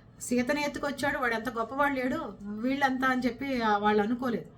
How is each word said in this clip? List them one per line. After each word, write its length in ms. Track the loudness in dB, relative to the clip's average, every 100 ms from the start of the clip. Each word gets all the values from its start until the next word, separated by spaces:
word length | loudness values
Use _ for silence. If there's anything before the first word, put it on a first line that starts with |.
| -20 -14
సీతను 400 | -2 0 2 0
ఎత్తుకొచ్చాడు, 580 | -2 -2 -4 -2 -2 0
వాడు 160 | 0
ఎంత 140 | -2 -2
గొప్పవాడు 460 | -4 -4 0 2
లేడు, 400 | 2 0 -2 -6 -10
వీళ్ళంతా 680 | -10 -4 -2 2 2 2 2
అని 140 | 2
చెప్పి, 380 | 0 -2 -2 0
ఆ, 140 | 2 2
వాళ్ళు 260 | 4 4
అనుకోలేదు. 420 | 4 0 0 -2 -6